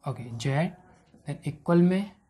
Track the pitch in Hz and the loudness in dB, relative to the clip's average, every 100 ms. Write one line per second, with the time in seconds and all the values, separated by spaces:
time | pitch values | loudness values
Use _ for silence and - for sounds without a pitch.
0 | - 113 120 117 139 135 175 - - - | -8 -8 -10 -6 -2 0 -2 -4 -20 -20
1 | _ _ - 151 - - - 175 175 185 | _ _ -12 -8 -8 -8 2 4 6 2
2 | 202 - _ | -4 -12 _